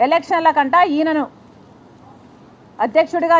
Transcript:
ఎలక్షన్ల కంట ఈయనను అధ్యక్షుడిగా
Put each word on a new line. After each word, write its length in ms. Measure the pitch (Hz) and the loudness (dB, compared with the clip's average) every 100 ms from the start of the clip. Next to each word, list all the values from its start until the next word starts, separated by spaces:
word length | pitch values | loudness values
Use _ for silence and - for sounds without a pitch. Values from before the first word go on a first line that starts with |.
| 254 | -2
ఎలక్షన్ల 440 | 330 - 349 330 294 | -2 -2 0 0 0
కంట 160 | 269 330 359 | 0 2 2
ఈయనను 300 | 294 320 311 262 - - - - - - - - - - - - _ _ - | 0 -2 -2 -6 -12 -20 -20 -20 -20 -20 -20 -20 -20 -20 -20 -20 _ _ -6
అధ్యక్షుడిగా 540 | 233 311 330 349 330 | -2 0 -2 -4 0